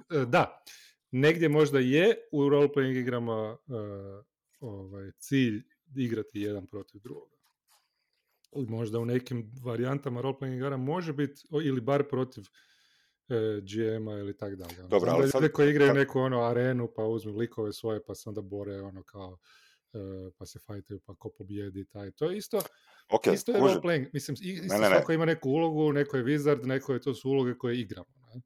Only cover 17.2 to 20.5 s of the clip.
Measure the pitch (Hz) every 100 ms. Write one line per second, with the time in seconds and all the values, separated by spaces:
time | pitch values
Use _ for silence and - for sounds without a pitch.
17.2 | 104 104 117 - 107 101 113 107 - 98
18.2 | - 104 95 101 101 98 98 92 90 101
19.2 | 95 90 _ _ _ _ _ 110 98 95
20.2 | 92 - 95